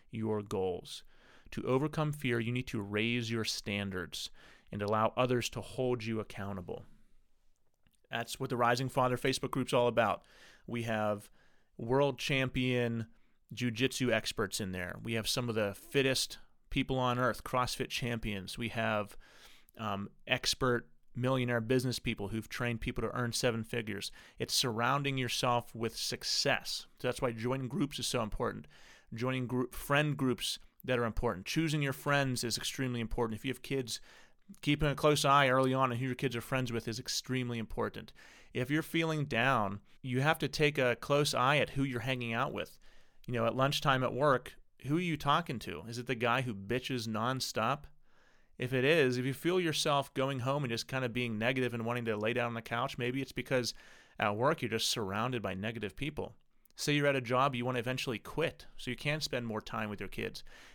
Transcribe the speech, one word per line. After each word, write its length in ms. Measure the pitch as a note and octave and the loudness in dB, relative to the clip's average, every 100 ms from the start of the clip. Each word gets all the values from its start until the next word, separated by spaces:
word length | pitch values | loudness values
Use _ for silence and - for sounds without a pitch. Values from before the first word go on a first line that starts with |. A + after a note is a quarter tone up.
| - | -10
your 320 | A2+ A2 G#2+ | -4 -2 -2
goals. 640 | G2+ G2+ F#2 F2+ - - - - - - - | -2 0 0 -2 -8 -14 -16 -20 -20 -20 -10
To 100 | - | -6
overcome 500 | - C3 D3+ D3+ D3+ | 0 2 2 -2 -2
fear, 280 | D3 C3 A#2 | -2 -2 0
you 100 | A2+ | 0
need 160 | B2 B2 | -4 -4
to 160 | A2+ | -6
raise 480 | G2+ G#2 A2+ A#2+ A2+ | -2 0 0 0 -2
your 140 | A2+ | -2
standards 840 | G#2+ - - G2+ G2 F#2 E2+ - - - - - - | -2 -4 -4 -4 -2 -4 -6 -8 -10 -12 -20 -20 -10
and 100 | G#2 | -4
allow 300 | G2+ G#2+ A2 - | 0 2 2 2
others 320 | B2+ B2 - | 2 2 0
to 100 | A#2+ | -6
hold 420 | - - B2+ B2 | -8 -2 -2 0
you 160 | A2 A2 | -2 -4
accountable. 680 | G#2 - G2 G2 F2 - - - - - _ _ - _ _ _ - _ - | -6 -8 -6 -6 -8 -10 -12 -20 -20 -20 _ _ -20 _ _ _ -20 _ -8
That's 300 | A#2+ A#2 - | -6 -6 -6
what 100 | C3 | -4
the 60 | B2 | 2
Rising 320 | A#2+ B2 C3 | 4 4 2
Father 280 | - B2+ B2 | 2 2 2
Facebook 360 | C3+ C3 B2+ | 0 0 -2
group's 200 | C3+ B2 | -2 2
all 140 | C3+ A#2+ | 4 4
about. 380 | A#2 G#2+ F2 - - - - - | 4 2 2 -6 -20 -20 -18 -8
We 160 | A#2+ | -4
have 480 | A#2 A2 G#2+ G#2 - - - - _ - | -2 0 0 0 -6 -20 -20 -20 _ -8
world 420 | A2+ C3+ C#3+ B2+ | 0 4 2 0
champion 880 | - C3+ C3 C3+ B2+ B2 A#2+ A#2 A2 - - _ - | 0 2 2 0 2 2 2 0 -4 -10 -20 _ -14
jiu-jitsu 580 | G#2+ A#2+ G#2+ C3 - B2+ | -2 -2 2 0 2 2
experts 500 | A2 - - G2+ - | 2 0 -2 -2 -2
in 120 | G2 | -4
there. 260 | F#2 F2+ G#2 | -4 -6 -6
We 120 | A#2 | -4
have 160 | A2+ G#2+ | -2 0
some 200 | - A#2+ | -2 0
of 60 | |
the 220 | A2 G#2 G2 | 0 0 -2
fittest 600 | - C#3 C3+ C3 - - - - - | -2 2 2 2 -2 -6 -18 -20 -4
people 280 | C#3 C3 C3 | -2 0 2
on 220 | B2+ B2 | 2 2
earth, 240 | B2+ G#2 | 2 0
CrossFit 440 | - B2+ B2 - A#2+ | -2 0 0 -2 -4
champions. 720 | - A#2+ A#2 A2+ G2+ F#2 - | -4 -2 -2 -4 -4 -6 -6
We 120 | A#2 | -4
have, 460 | A#2 A2 G#2+ G2+ - - - - - - - | -2 0 0 -2 -10 -18 -20 -20 -20 -20 -8
um, 320 | A2 G2 G2+ - - | -4 -4 -6 -8 -2
expert 600 | B2+ - - C3 A#2+ - - - | 0 0 0 2 2 -2 -20 -12
millionaire 460 | B2 B2+ C3+ B2 A#2+ | -2 0 2 2 0
business 400 | A2+ C3 B2+ A#2 | 4 2 2 -2
people 280 | - A2 G2+ | -2 -2 -4
who've 200 | A2 - | -4 -6
trained 320 | - A#2+ A#2 | -4 -2 -2
people 220 | - A#2+ | -4 -4
to 120 | A2 | -2
earn 180 | B2 A#2+ | -2 -2
seven 300 | - B2+ A2+ | 2 0 0
figures. 480 | A2 A#2+ G#2+ G2 - - - - | -2 -4 -4 -6 -8 -12 -14 -6
It's 140 | A#2 | -2
surrounding 640 | - B2+ A2 A#2+ C#3+ C#3 C3+ | 2 2 2 2 2 2 0
yourself 560 | A#2+ - B2+ A#2+ - | -2 0 2 2 0
with 240 | A2 A2+ - | -4 -4 -2
success. 920 | - A#2+ - - C#3 A#2+ - - - - | -6 -4 -2 0 2 2 0 -8 -10 -4
So 80 | B2+ | -2
that's 160 | - | 0
why 80 | C3 | -2
joining 380 | A2+ A#2+ C3+ B2+ | 0 -2 -2 -2
groups 320 | - C#3+ - | -2 -2 -2
is 80 | - | -2
so 140 | B2 | -2
important. 440 | G#2+ - A#2+ - - - - - - | -2 -2 -2 -4 -12 -20 -20 -20 -12
Joining 320 | A2+ B2+ C3 A#2+ | -4 -2 0 0
group, 260 | B2+ B2+ | 0 -2
friend 440 | - - C#3+ D3+ D3 | -4 2 4 4 2
groups 420 | C3 A#2+ - - - _ | 2 2 -2 -6 -10 _
that 160 | - B2 | -2 0
are 60 | |
important. 420 | A#2 - A#2+ F2+ - | 0 0 0 -2 -2
Choosing 340 | D#3+ D#3+ D3+ | 0 2 2
your 120 | C#3+ | 0
friends 500 | C3+ C#3+ C#3+ C3+ B2 | -2 2 2 2 0
is 160 | A#2 - | -2 -2
extremely 420 | - - C3 B2 | -4 -2 -2 -2
important. 380 | A2 - A#2 G#2+ | -2 0 0 -2
If 60 | |
you 80 | C3 | -4
have 100 | B2 | -6
kids, 380 | - C3+ A2+ - - - - _ - - | -4 -4 -2 -6 -10 -20 -20 _ -20 -4
keeping 260 | - D3 D3+ | 0 2 2
a 80 | C#3 | 4
close 280 | D3+ D3 | 4 6
eye 240 | C#3+ C#3+ C3+ | 6 8 8
early 240 | C3 C3 | 6 4
on 200 | C3 C3 | 4 2
on 60 | A#2+ | 2
who 80 | C3 | -2
your 80 | B2 | 0
kids 180 | C3+ | -2
are 60 | A#2 | -2
friends 320 | - C3 B2 | -2 -2 0
with 160 | A#2 A#2 | -2 -4
is 100 | A2+ | -6
extremely 600 | B2+ - - B2+ A#2+ A#2 | -4 -6 -2 -2 -2 -4
important. 540 | G#2+ - G#2+ G#2+ - - - - - | -6 -4 -4 -4 -14 -18 -20 -20 -8
If 160 | - B2+ | -4 0
you're 140 | D3+ | 0
feeling 440 | D#3 E3+ D#3+ D#3 D3 | 2 0 0 0 0
down, 540 | A2+ B2+ B2 G2+ G2 - - | 2 4 4 2 -4 -12 -12
you 180 | C3 B2+ | -2 2
have 160 | C#3+ D#3+ | 2 2
to 100 | C#3+ | 0
take 300 | - D3+ C#3+ | 2 2 4
a 180 | B2+ A#2 | 2 2
close 380 | - C#3+ D3 | 2 4 4
eye 240 | A#2+ B2+ D3 | 4 4 4
at 120 | G#2+ | 2
who 140 | C#3 | 0
you're 160 | C#3 B2 | -2 -2
hanging 320 | A#2+ C3 A#2 | -2 -2 -2
out 200 | A2+ C#3+ | -2 -2
with. 260 | F#2+ - - - - - - - | -4 -8 -10 -20 -20 -20 -16 -4
You 80 | |
know, 120 | B2 A2+ | 0 2
at 80 | |
lunchtime 480 | A#2+ C3+ D3 D#3 C3 | 2 2 2 2 4
at 100 | B2+ | 2
work, 420 | A#2+ D3 B2 - - - - B2+ | 2 4 4 0 -18 -20 -10 -2
who 100 | D#3+ | 0
are 40 | |
you 160 | F3+ D3 | 0 0
talking 440 | C#3+ D#3 E3+ A#2+ | 4 2 2 -6
to? 220 | - E2 E2+ | -6 -8 -8
Is 120 | A#2+ | -6
it 100 | A#2+ | -2
the 80 | A#2+ | 0
guy 260 | A#2 B2 | 2 2
who 120 | B2+ | 0
bitches 520 | G2 G2 B2 B2+ B2+ A2+ | -4 -2 -2 0 -4 -2
nonstop? 800 | G#2+ A#2 C3 - A#2+ A2 C#3+ - - - - - - _ - | -2 0 -2 -2 0 0 0 -6 -20 -20 -20 -20 -20 _ -6
If 140 | B2 | 0
it 100 | C3 | 2
is, 320 | C3 E3 C3 B2 | 6 6 6 4
if 80 | |
you 80 | B2+ | 0
feel 260 | C3 E3 F#3 | 0 0 2
yourself 540 | E3+ D3 D#3+ C#3+ C3+ | 2 0 2 2 0
going 280 | C3 C3+ C3+ | -2 -2 0
home 240 | B2 C#3+ | 0 0
and 60 | C3+ | 0
just 160 | A2+ - | -2 -2
kind 160 | C3 | -2
of 120 | B2 | -2
being 240 | A2+ A#2+ G#2+ | -2 -2 0
negative 340 | A2+ C3 B2 | 0 2 0
and 140 | A#2+ A2+ | 0 -2
wanting 180 | A#2+ | -2
to 120 | A2+ G#2+ | 0 0
lay 160 | G#2+ | 0
down 140 | A#2+ A#2+ | 0 -2
on 40 | |
the 80 | A#2 | -4
couch, 380 | - A#2 C3+ - | -4 -4 -2 -2
maybe 240 | A#2+ C3 | -2 -2
it's 100 | C3+ | -4
because 400 | - - C3 A2+ - - - - - | -6 0 0 0 -4 -16 -20 -12 -2
at 180 | G#2 G#2+ | 0 2
work 240 | C3+ E3 | 2 2
you're 80 | A#2 | 0
just 220 | A2 - | 0 0
surrounded 500 | B2+ G2 G2+ A#2+ B2 | 0 -2 -2 -2 -2
by 140 | G2 | -4
negative 420 | F#2 G#2+ A2+ G#2 - | -4 -4 -4 -6 -6
people. 380 | C#3 C#3+ G2+ - _ _ _ - | -6 -6 -8 -10 _ _ _ -6
Say 160 | - | 2
you're 140 | D3 C#3+ | 4 4
at 100 | C3+ | 2
a 60 | |
job 320 | A#2 B2+ C#3 | 2 4 4
you 100 | B2 | 2
want 120 | A#2+ B2+ | 0 0
to 40 | |
eventually 380 | A#2 C3 - G#2+ | -2 -2 -2 -4
quit, 480 | - - D#3 - - - | -4 -2 -2 -4 -16 -10
so 140 | - | -8
you 80 | B2 | -4
can 240 | D3 D3+ | -2 -2
spend 240 | - B2+ A#2 | -2 -4 -2
more 160 | G#2+ | -4
time 260 | - A#2 G#2+ | -4 -4 -4
with 100 | G#2 | -4
your 120 | G2+ | -6
kids, 340 | - G2+ - - - - | -4 -6 -6 -14 -18 -20